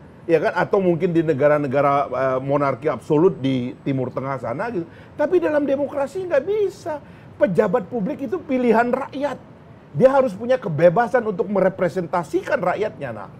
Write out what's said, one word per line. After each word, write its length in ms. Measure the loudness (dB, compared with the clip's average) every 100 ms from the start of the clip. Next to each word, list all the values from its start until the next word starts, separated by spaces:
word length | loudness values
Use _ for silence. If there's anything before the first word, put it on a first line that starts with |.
| -20 -12
ya 160 | 0 2
kan, 160 | 2 0
atau 240 | 0 2
mungkin 320 | 2 2 2
di 80 | 2
negara-negara, 720 | 2 2 4 4 2 2 2 2 0
eh, 300 | -2 0 -2
monarki 480 | 0 0 0 0 -4
absolut 480 | -4 0 4 4 2
di 400 | -2 -2 -4 -6
Timur 240 | -4 -2 -2
Tengah 320 | -6 -6 -6
sana 320 | -6 -6 -4
gitu. 160 | -6 -8 -14 -16 -4
Tapi 180 | 0 2
dalam 320 | 2 0 0
demokrasi 560 | -2 -2 -4 -6 -6
nggak 200 | 0 0 0
bisa. 560 | -2 -2 -4 -10 -10 -12 -20 -14 -2
Pejabat 540 | 0 2 2 0 -2
publik 340 | -6 -4 -6
itu 160 | -6 -6
pilihan 480 | -2 0 2 2 2
rakyat. 480 | -2 -6 -6 -6 -6 -16 -20 -20 -20 -10
Dia 160 | 4 4
harus 240 | 4 0
punya 240 | -2 -2 -2
kebebasan 720 | -2 4 4 4 2 0 0
untuk 180 | -4 -2
merepresentasikan 1080 | 2 0 0 -2 -2 -4 -4 -2 -4 -2 -2
rakyatnya. 540 | 0 -2 -4 -6 -10
Nah, 160 | -10 -14